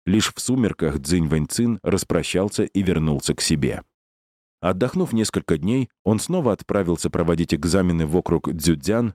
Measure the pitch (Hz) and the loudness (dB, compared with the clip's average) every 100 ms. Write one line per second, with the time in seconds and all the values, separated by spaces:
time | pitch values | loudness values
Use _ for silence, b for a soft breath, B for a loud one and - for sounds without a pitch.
0 | - 104 - - - 131 104 - 80 73 | 0 2 0 -4 -2 0 0 0 -2 -2
1 | 69 90 80 78 76 - 117 113 - 92 | 0 0 2 0 0 0 0 0 0 -2
2 | - 85 - 90 101 - 104 98 95 87 | 0 -4 -2 -2 -2 -2 -2 0 0 0
3 | 78 71 - 78 - 80 65 57 - _ | 0 0 -2 -4 0 0 0 -4 -10 _
4 | _ _ _ _ _ - 87 95 123 185 | _ _ _ _ _ -6 -2 0 0 0
5 | 185 113 107 98 - 82 85 131 123 _ | -2 0 0 -2 0 0 0 -2 -2 _
6 | - 107 - 180 131 95 - 101 87 82 | 0 0 0 0 0 0 -2 -2 0 0
7 | 87 - 82 85 82 78 85 92 90 82 | -2 0 2 2 2 0 2 2 2 2
8 | 78 87 - 82 - 82 78 78 69 110 | 2 0 2 0 0 -2 2 2 2 0
9 | 117 | 0